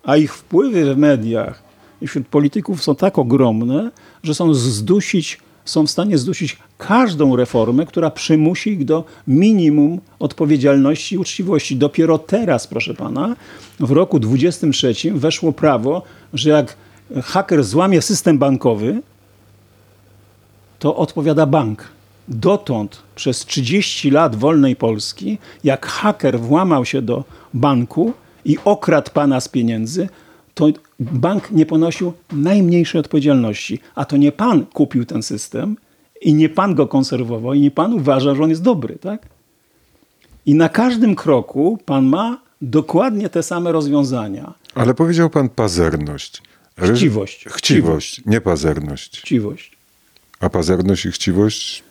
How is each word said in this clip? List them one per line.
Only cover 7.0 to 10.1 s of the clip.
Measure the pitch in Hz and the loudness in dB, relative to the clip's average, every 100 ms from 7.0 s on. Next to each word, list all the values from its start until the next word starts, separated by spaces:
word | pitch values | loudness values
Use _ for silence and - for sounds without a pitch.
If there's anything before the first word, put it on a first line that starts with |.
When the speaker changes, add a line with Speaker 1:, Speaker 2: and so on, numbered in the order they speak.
| 247 156 143 123 | 2 2 2 2
Speaker 1:
reformę, | 123 123 110 127 165 | 0 0 2 0 0
która | 180 160 | -2 -2
przymusi | - - 156 156 180 220 | -4 0 2 2 0 -4
ich | 196 | -4
do | 131 151 - - - | -2 -2 -4 -12 0
minimum | 135 208 208 160 147 147 175 _ | 4 4 4 4 4 2 0 _